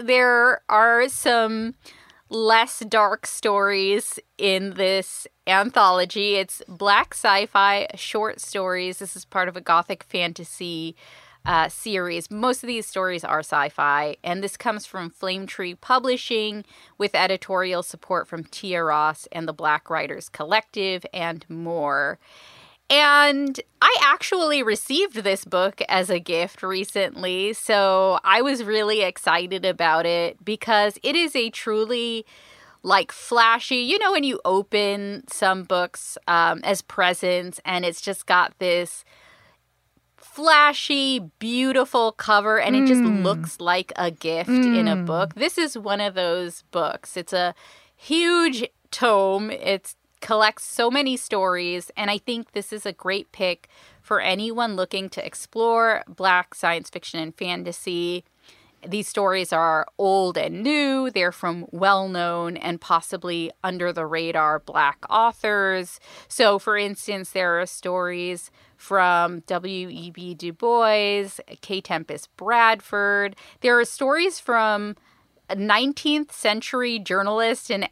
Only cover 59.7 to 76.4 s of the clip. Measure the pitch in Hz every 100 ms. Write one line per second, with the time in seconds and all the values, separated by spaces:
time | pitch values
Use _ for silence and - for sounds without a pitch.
59.7 | 156 - - 196 196 185 160 156 170 240
60.7 | 302 285 269 262 208 175 175 180 170 170
61.7 | 170 190 196 190 180 175 170 170 180 175
62.7 | 170 - 170 - 185 180 170 165 - 185
63.7 | 180 175 170 156 165 165 160 156 151 -
64.7 | 151 143 - - 220 233 226 214 208 196
65.7 | 185 175 - - - - - 226 202 220
66.7 | 208 202 202 - 196 185 190 180 170 180
67.7 | - 185 180 180 175 180 175 - _ _
68.7 | _ - 196 180 175 170 175 - 180 185
69.7 | 190 180 165 170 165 180 170 170 165 233
70.7 | 233 226 214 202 202 196 - - - -
71.7 | 196 - 165 160 143 - - 190 233 226
72.7 | 220 - 202 202 202 202 196 - - 247
73.7 | 240 240 - 269 302 370 - - 233 220
74.7 | 208 208 208 _ _ _ _ - 196 208
75.7 | 214 269 285 302 302 294 -